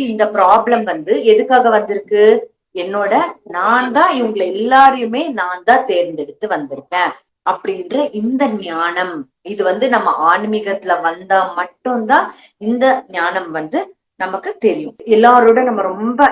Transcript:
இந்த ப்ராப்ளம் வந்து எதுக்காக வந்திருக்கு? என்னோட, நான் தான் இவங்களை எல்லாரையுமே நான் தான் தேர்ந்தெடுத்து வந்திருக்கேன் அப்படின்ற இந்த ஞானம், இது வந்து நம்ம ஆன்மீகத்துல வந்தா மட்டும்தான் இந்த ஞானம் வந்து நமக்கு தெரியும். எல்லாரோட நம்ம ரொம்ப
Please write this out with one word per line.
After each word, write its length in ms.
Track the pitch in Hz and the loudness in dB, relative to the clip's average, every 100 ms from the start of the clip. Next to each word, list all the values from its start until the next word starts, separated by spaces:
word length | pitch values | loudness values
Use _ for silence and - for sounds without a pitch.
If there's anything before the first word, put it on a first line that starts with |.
| 254 | -4
இந்த 180 | 214 208 | -2 -2
ப்ராப்ளம் 560 | 214 185 220 226 233 | 2 4 4 4 0
வந்து 280 | 214 165 156 214 | -2 -6 -2 0
எதுக்காக 460 | 226 214 254 254 240 | 4 4 4 2 4
வந்திருக்கு? 520 | 220 - 208 - 208 214 233 - _ _ | 2 0 -6 -2 4 4 4 -4 _ _
என்னோட, 380 | 180 180 196 196 247 339 - - | -10 -6 -4 0 0 -2 -6 -10
நான் 420 | 175 202 240 247 | -4 0 0 0
தான் 180 | 247 359 | 0 2
இவங்களை 340 | 277 226 214 180 | 0 -2 -2 -4
எல்லாரையுமே 720 | 190 233 262 269 262 233 240 330 | -2 2 6 6 4 -2 -4 -4
நான் 300 | 226 180 180 | -4 -6 -2
தான் 220 | 214 262 - | 2 2 2
தேர்ந்தெடுத்து 600 | 180 175 156 143 - 208 | -2 -2 -6 -10 -10 -6
வந்திருக்கேன் 640 | 165 139 139 - 170 151 - _ _ - | -4 -6 -12 -8 -4 -2 -4 _ _ -4
அப்படின்ற 500 | 190 - 190 175 262 294 | -4 -6 -8 -4 -2 -2
இந்த 300 | 208 226 262 269 214 | -4 -4 0 -2 -2
ஞானம், 560 | 180 165 170 175 180 165 131 _ | -6 -4 -4 -2 -6 -8 -14 _
இது 200 | 175 202 | -10 -4
வந்து 220 | 185 202 254 | -2 0 0
நம்ம 200 | 226 180 - 165 | 2 0 0 2
ஆன்மீகத்துல 680 | 185 214 214 202 190 185 175 | 2 0 -4 -4 -6 -4 -2
வந்தா 400 | 160 175 190 190 190 | -2 -6 -2 0 0
மட்டும்தான் 720 | 175 175 _ 254 247 220 294 - - - _ | -4 -10 _ -6 -4 0 0 0 -10 -20 _
இந்த 260 | 214 240 262 - - | -4 0 0 0 -4
ஞானம் 420 | 185 170 185 175 | -6 -4 -4 -6
வந்து 280 | 156 156 311 381 _ _ - | -8 -6 -6 -6 _ _ -10
நமக்கு 300 | 185 190 381 - | -8 -6 -8 -2
தெரியும். 380 | 220 311 294 - - | 0 0 -6 -12 0
எல்லாரோட 520 | 220 240 247 226 226 | 4 6 8 6 4
நம்ம 200 | 254 214 | 2 -2
ரொம்ப 380 | 190 185 226 247 277 | -4 -4 -4 0 0